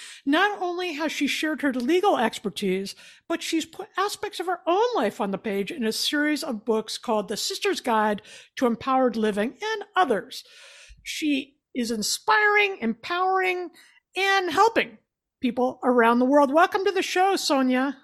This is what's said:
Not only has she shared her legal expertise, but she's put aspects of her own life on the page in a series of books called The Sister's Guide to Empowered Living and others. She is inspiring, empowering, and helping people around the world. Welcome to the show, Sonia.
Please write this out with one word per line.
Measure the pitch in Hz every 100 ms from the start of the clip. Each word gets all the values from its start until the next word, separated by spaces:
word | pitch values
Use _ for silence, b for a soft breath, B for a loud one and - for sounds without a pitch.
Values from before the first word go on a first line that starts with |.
| B B 277
Not | 311 403 403
only | 359 349 359
has | 294 320
she | - 277
shared | - 311 311
her | 285
legal | 247 240 359 403 277
expertise, | 226 - 202 - 196 190 196 B B B -
but | 330
she's | - 330 -
put | - - -
aspects | 403 - 415 -
of | 349
her | 349 -
own | 370 480 440
life | 214 -
on | 202
the | 190
page | 226 196 190
in | 339 220
a |
series | 226 - 294 294 302
of | 311 214
books | - 220 214 -
called | - 214 196
The | 208
Sister's | - 381 403 320
Guide | 254 220 214 208 B B B -
to | 247
Empowered | 220 - 262 254 220
Living | 214 202 226 -
and | 427 427 - 370
others. | 320 202 262 - B B B B B B
She | - - 311 269 - _ _ -
is | 226
inspiring, | 226 202 - - 427 415 415 403 392
empowering, | 226 - - 349 370 381 370 359 349 b b b _ 370
and | 392 392 359
helping | 285 440 - 233 - _ _ _ _
people | 247 247 254 -
around | 247 247 226 240
the | 254
world. | 285 285
Welcome | 302 370 370 392
to |
the | 370
show, | - 359 381 370
Sonia. | - 277 262 254 277 277